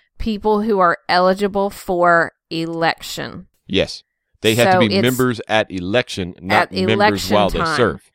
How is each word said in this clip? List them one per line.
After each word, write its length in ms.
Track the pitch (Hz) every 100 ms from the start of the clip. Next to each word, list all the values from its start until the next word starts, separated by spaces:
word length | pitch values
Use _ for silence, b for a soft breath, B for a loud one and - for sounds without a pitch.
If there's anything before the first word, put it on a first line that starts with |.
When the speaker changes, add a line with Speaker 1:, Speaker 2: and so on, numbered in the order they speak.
| _ -
Speaker 1:
people 440 | 226 208 214 214
who 160 | 220 202
are 200 | 175 143 -
eligible 600 | 180 185 190 202 196 196
for 640 | - - 175 175 170 160 - -
election. 960 | 165 165 165 165 - - - 127 - - _ -
Speaker 2:
Yes. 360 | 92 80 - _ _ _ _
They 140 | 107
have 180 | 113 190
Speaker 1:
So 60 | 185
Speaker 2:
to 80 | 107
be 60 | 101
Speaker 1:
it's 60 |
Speaker 2:
members 380 | 120 127 127 113 -
at 220 | 110 104
election, 640 | 92 90 120 - - 87 -
not 280 | 92 - 175
Speaker 1:
at 40 |
Speaker 2:
members 200 | 190 -
Speaker 1:
election 400 | 208 208 135 175
Speaker 2:
while 160 | 104 98
they 80 | 85
Speaker 1:
time. 180 | 165 147
Speaker 2:
serve. 340 | 110 69 _